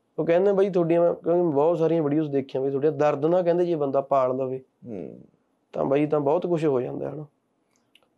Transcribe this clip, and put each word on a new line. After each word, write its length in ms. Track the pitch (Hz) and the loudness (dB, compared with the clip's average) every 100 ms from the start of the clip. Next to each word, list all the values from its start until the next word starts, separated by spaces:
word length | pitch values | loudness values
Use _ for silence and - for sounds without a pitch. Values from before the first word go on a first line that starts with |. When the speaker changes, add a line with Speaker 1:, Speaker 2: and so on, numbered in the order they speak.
| _ - | _ -6
Speaker 1:
ਉਹ 80 | 151 | 0
ਕਹਿੰਦੇ 260 | 170 202 | 2 2
ਬਈ 180 | 196 202 | 2 2
ਤੁਹਾਡੀਆਂ 300 | 180 165 170 | 2 2 2
ਮੈਂ, 140 | 170 | 2
ਕਿਉਂਕਿ 400 | - - 175 175 | 0 0 0 2
ਬਹੁਤ 240 | 139 156 170 | 2 2 2
ਸਾਰੀਆਂ 240 | 160 165 | 2 2
ਵੀਡੀਓਜ਼ 280 | 147 151 156 | 0 0 0
ਦੇਖੀਆਂ 320 | 139 135 131 | -2 -4 -4
ਬਈ 80 | 135 | -2
ਤੁਹਾਡੀਆਂ, 220 | 139 151 | 0 -2
ਦਰਦ 340 | 143 147 147 151 | 0 0 0 0
ਨਾ 160 | 180 | 0
ਕਹਿੰਦੇ 240 | 175 170 175 | 2 0 0
ਜੇ 80 | |
ਬੰਦਾ 260 | 165 143 139 | 0 0 -2
ਪਾਲ 360 | 135 139 127 131 | 0 0 0 -2
ਲਵੇ 240 | 131 131 131 _ 120 | -4 -6 -12 _ -14
Speaker 2:
ਹੂੰ। 340 | 101 71 60 - _ _ _ _ | -12 -12 -16 -20 _ _ _ _
Speaker 1:
ਤਾਂ 120 | - | -6
ਬਈ 220 | 143 139 151 | 0 0 0
ਤਾਂ 140 | 151 | 0
ਬਹੁਤ 260 | 143 170 180 | 0 0 0
ਕੁਛ 180 | 170 | 0
ਹੋ 160 | 156 131 | 0 0
ਜਾਂਦਾ 300 | 135 139 135 | -2 -6 -10
ਹਨਾ। 160 | 143 147 _ _ _ _ _ _ _ _ | -10 -16 _ _ _ _ _ _ _ _